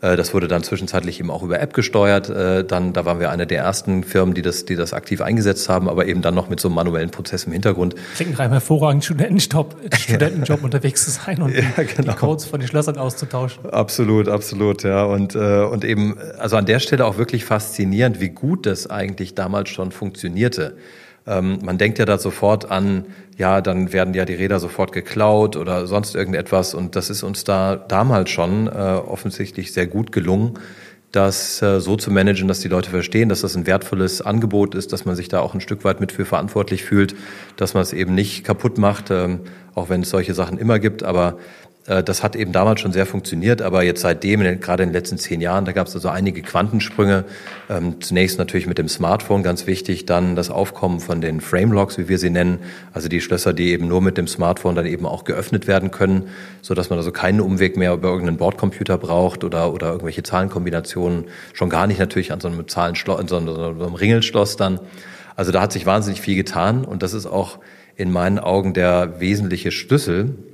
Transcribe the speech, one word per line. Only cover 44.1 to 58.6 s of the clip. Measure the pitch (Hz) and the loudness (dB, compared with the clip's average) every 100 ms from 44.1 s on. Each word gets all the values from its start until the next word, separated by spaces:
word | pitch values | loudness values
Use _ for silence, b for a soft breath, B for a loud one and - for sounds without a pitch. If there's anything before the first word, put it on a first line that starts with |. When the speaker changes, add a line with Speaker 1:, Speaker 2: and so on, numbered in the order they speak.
| 80 98 107 | 0 2 2
Speaker 1:
in | 92 | 2
den, | 92 | 0
gerade | - 90 | -2 0
in | 90 | 2
den | |
letzten | 87 87 87 | 0 -2 -6
zehn | - 85 | -4 -4
Jahren, | 85 92 95 | 0 0 0
da | |
gab's | 92 90 87 | -2 -2 -2
also | 87 | -4
einige | 85 95 82 | 0 0 -2
Quantensprünge. | 76 - 104 107 - - 101 98 95 B B B B | -2 0 2 0 -2 2 4 4 0 B B B B
Ähm, | 95 87 82 | -4 -2 -4
zunächst | - 90 95 - | -2 2 2 2
natürlich | 87 92 85 | -2 -2 -2
mit | 87 | -2
dem | 80 | -2
Smartphone, | - 85 107 - 101 | 0 0 0 2 2
ganz | 90 87 - | 2 -2 -2
wichtig, | 92 - 90 - | -4 -2 -6 0
dann | 87 90 87 | 2 2 0
das | 87 | -2
Aufkommen | - 98 - 92 87 | -2 -2 -2 -2 -2
von | - 85 | -2 -4
den | 82 78 | -2 -4
Framelocks, | - 90 104 101 98 - | -2 2 4 4 2 -2
wie | 85 | -2
wir | 92 | 0
sie | 87 | 2
nennen, | 87 87 87 B B B | 2 2 0 B B B
also | - 80 | -8 -4
die | 85 | -4
Schlösser, | - 90 - | -2 0 0
die | 85 87 | 2 2
eben | 87 85 | 2 2
nur | 90 | 2
mit | 92 90 | 2 0
dem | 87 | -4
Smartphone | - 85 90 92 87 | 0 0 0 0 0
dann | 85 | -2
eben | 90 87 | -2 -4
auch | 78 | -6
geöffnet | - - 98 104 - | -4 -6 -2 -2 2
werden | 95 95 | 2 0
können, | - 95 95 95 B B B | 0 2 2 0 B B B
so | - | -6
dass | 90 90 | -4 -2
man | 87 | -2
also | 82 | -2
keinen | - 92 104 | 0 2 2
Umweg | 95 95 92 92 | 2 2 2 2
mehr | 90 | 2
über | 87 90 | 2 0
irgendeinen | 92 87 82 | 0 0 0
Bordcomputer | 87 - | 0 0